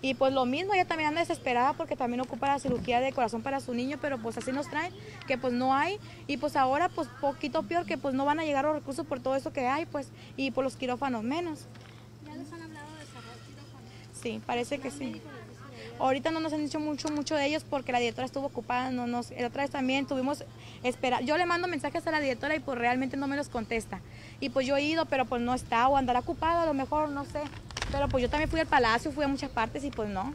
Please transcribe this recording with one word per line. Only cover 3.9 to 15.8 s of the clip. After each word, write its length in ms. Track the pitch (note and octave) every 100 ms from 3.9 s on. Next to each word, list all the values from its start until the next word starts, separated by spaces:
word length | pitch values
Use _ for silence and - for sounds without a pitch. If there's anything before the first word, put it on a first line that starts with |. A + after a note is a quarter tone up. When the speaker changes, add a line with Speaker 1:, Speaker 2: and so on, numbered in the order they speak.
| C#4+
Speaker 1:
pero 160 | D4 C4
pues 180 | A3+ A3+
así 140 | B3
nos 160 | C4 D4
traen, 240 | D4 E4 - - - -
que 100 | B3+
pues 160 | C4
no 220 | A#3+ C4 C4+
hay, 220 | D#4+ G#4 - - -
y 100 | C#4
pues 180 | D4 C#4+
ahora 340 | C4 C#4 F4+
pues 180 | F4 C#4 -
poquito 440 | C#4+ C#4+ D4 D#4
peor, 220 | G#3 E4+ F4
que 120 | D#4
pues 180 | C#4+ C4
no 100 | C#4
van 140 | D4+
a 40 |
llegar 220 | D#4+ C#4 D4
los 100 | D4+
recursos 300 | - C4+ C#4+
por 140 | C4
todo 160 | B3+ C4+
eso 160 | D4
que 140 | - B3
hay, 180 | C#4 E4
pues, 220 | D4 C4+ - - -
y 140 | C4+
por 120 | B3+
los 120 | C4 -
quirófanos 480 | B3+ B3 C#4 A#3+
menos. 420 | A3 D#4 F4 D4 - - - - - - D4
Speaker 2:
¿Ya 100 | D4+
les 160 | C#4
han 120 | E4
hablado 240 | D#4+ D4+ D4+ D#4
de 100 | C#4+
cerrar 320 | B3+ A3+ A#3+ -
quirófanos? 440 | - - - - - - -
Speaker 1:
Sí, 180 | B3 A3 -
parece 340 | A#3+ A#3+ C#4
que 80 | C4+
Speaker 2:
¿El 60 |
Speaker 1:
sí. 120 | - C4
Speaker 2:
médico 220 | D#4 D#4
les 200 | B3+ -
dice 440 | - - -